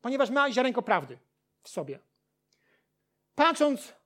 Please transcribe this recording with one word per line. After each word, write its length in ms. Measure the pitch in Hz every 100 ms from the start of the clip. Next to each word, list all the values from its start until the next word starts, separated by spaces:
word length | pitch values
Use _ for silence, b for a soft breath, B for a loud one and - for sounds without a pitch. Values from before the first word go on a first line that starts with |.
ponieważ 280 | 233 269 240
ma 220 | 277 285
ziarenko 300 | 233 254 240
prawdy 360 | - 185 131 123 _ _ _ _
w 80 | -
sobie. 300 | - 143 135 _ _ _ _ _ _ _ _ _ _ _ _ _ -
Patrząc, 580 | 320 - 294 262 - -